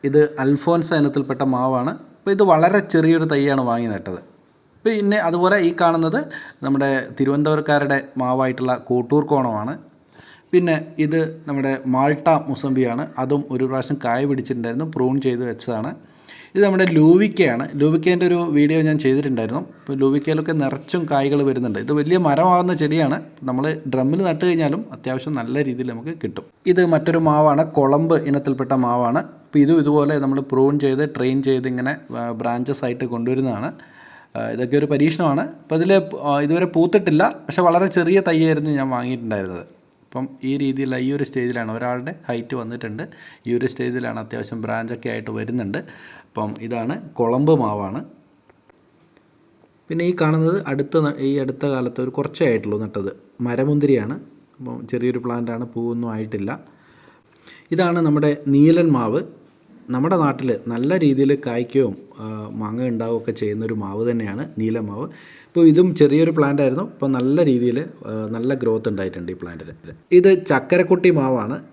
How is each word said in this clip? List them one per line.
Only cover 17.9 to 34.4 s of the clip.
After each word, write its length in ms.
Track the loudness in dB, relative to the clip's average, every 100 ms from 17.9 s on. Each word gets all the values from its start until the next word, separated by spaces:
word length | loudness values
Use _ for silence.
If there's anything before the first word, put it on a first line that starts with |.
| 4 2 2 2
ഒരു 100 | 2 2 2
വീഡിയോ 220 | 4 4 2
ഞാൻ 100 | 2
ചെയ്തിട്ടുണ്ടായിരുന്നു. 580 | 2 2 0 -2 -2 -6 -8 -16
അപ്പോൾ 160 | -8 0
ലൂവിക്കയിലൊക്കെ 520 | 2 2 0 -2 0 -2
നിറച്ചും 420 | -2 -4 -4 -4 0
കായ്കൾ 280 | 0 2 2 2
വരുന്നുണ്ട്. 300 | 0 -2 -4 -2
ഇത് 80 | -2
വലിയ 180 | 2 2 2
മരമാകുന്ന 480 | 4 4 4 2 0
ചെടിയാണ്. 380 | 0 2 0 -2 -8 -12 -6
നമ്മൾ 160 | -2 -2 -4 -4
ഡ്രമ്മിൽ 300 | 0 0 2 0
നട്ട് 140 | 0 0
കഴിഞ്ഞാലും 360 | 2 0 -2 -6 -10
അത്യാവശ്യം 380 | -6 -6 -4 -6
നല്ല 220 | -4 -2 -2
രീതിയിൽ 200 | -2 -6
നമുക്ക് 220 | -8 -10 -8
കിട്ടും. 220 | -8 -8 -14 _ 0
ഇത് 100 | 4 4 2
മറ്റൊരു 260 | 2 2 4
മാവാണ്, 360 | 4 4 4 2 2
കുളമ്പ് 400 | 4 2 2 0 2
ഇനത്തിൽപ്പെട്ട 440 | -2 -2 -4 -2 0 0
മാവാണ്. 360 | 0 0 -2 -4 -18 _
അപ്പോൾ 140 | 2 6
ഇതും 120 | 4
ഇതുപോലെ 320 | 4 2 2 0
നമ്മൾ 160 | 0 -2 0
പ്രൂൺ 220 | 2 4 4
ചെയ്ത് 240 | 0 0 -2 -2
ട്രെയിൻ 220 | 0 0 0
ചെയ്ത് 200 | 0 0
ഇങ്ങനെ, 220 | -4 -4 -6 -10 -8
ആ, 40 | -8 -6
ബ്രാഞ്ചസ് 420 | -4 -4 -4 -4 -4
ആയിട്ട് 200 | -4 -6
കൊണ്ടുവരുന്നതാണ്. 580 | -4 -2 -2 -2 -4 -8 -10 -20 -20 -20 -20 _
ആ, 60 | -10